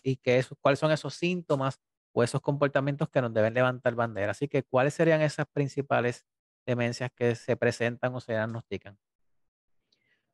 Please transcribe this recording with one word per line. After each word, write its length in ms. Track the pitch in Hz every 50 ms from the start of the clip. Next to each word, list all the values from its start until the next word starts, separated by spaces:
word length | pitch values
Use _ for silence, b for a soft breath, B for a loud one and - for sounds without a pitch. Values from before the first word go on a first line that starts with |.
| -
y 120 | 135 131
que 220 | - _ 127 123 127
eso, 180 | 131 - 143 -
cuáles 180 | - 139 143 -
son 140 | - 156 156
esos 220 | 147 - 143 -
síntomas 640 | - - 175 180 180 170 - 151 135 131 135 131 - _ _ _ _ _ _ _
o 120 | 117 120
esos 160 | 120 - 143
comportamientos 680 | - - 143 143 147 139 - 139 135 143 143 139 156 -
que 140 | - 143 127
nos 100 | 117 110
deben 220 | 113 107 113 113
levantar 400 | 123 127 127 127 123 - 123 117
bandera. 380 | 117 117 117 110 98 101 104 101
Así 160 | - 147 143
que, 160 | - 139 -
¿cuáles 300 | - - 127 127 147 -
serían 280 | - 165 165 160 156 156
esas 240 | 151 - - 147
principales 800 | - _ 143 143 135 - - 135 - 127 120 117 120 117 - - _ _ _ _ _ _ _ _
demencias 460 | - 123 120 120 120 120 - 127 123 -
que 220 | - 120 120 117
se 180 | - - - 120
presentan 580 | - - 120 113 - 117 117 123 120 - 127 123
o 40 | 127
se 120 | - - 113
diagnostican? 640 | 110 110 117 113 113 - _ 101 92 - 101 98 _ _ _ _ _ _ _ _ _ _ _ _ _ _ _ _ _ _ _ _ _ _ _ _ _ _ _